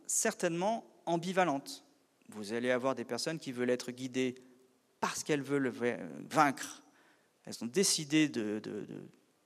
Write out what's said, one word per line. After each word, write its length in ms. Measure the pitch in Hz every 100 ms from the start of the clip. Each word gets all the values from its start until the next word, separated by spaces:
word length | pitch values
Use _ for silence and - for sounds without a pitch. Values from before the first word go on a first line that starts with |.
| -
certainement 760 | - 226 - 175 170 202 226 - - -
ambivalentes. 800 | 170 180 185 170 139 - - - _ _ _ -
Vous 220 | 107 101
allez 160 | 117 123
avoir 240 | 123 135
des 100 | 123
personnes 340 | 117 120 160 160
qui 140 | 139
veulent 180 | 123 123
être 220 | 123 127
guidées 440 | 123 131 131 127 - - - _ _ _ -
parce 220 | - -
qu'elles 200 | - 147
veulent 260 | 131 143 127
va-, 300 | 110 120 87 87 67 -
vaincre. 520 | 147 147 - - - - _ _ _ _ _
Elles 180 | 110 -
ont 40 | 117
décidé 600 | 156 190 - 143 156 147
de, 300 | 120 104 107
de, 240 | 107 104 -
de 160 | 50 - - _ _